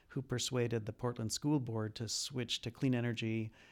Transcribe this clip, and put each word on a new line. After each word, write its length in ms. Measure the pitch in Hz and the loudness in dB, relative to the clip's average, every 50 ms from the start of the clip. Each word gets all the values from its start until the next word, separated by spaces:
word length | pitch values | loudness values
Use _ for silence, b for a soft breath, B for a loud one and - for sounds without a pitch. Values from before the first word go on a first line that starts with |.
| b - | b -8
who 120 | - 139 | -6 -6
persuaded 640 | 135 - 127 117 - - 127 123 120 120 120 113 107 | -4 -2 -2 -2 0 2 2 2 2 4 2 0 -2
the 80 | 107 - | -4 -4
Portland 380 | - - 123 123 - 110 107 | -2 -2 -2 -2 -2 -2 -2
School 280 | - - - 147 151 147 | -2 0 2 2 2 2
Board 360 | 123 120 110 110 107 107 107 | 2 0 -2 -2 -2 -2 -4
to 120 | - 117 | -4 -4
switch 540 | 104 - - - - 139 127 120 113 - - | -4 -2 -4 -4 -4 -2 -2 -2 -2 -2 -4
to 80 | - 117 | -4 -6
clean 240 | - - 143 135 127 | -2 2 2 4 4
energy 580 | 120 117 120 117 120 117 110 110 113 107 110 b b b b | 4 2 2 0 0 0 0 0 0 -2 -4 b b b b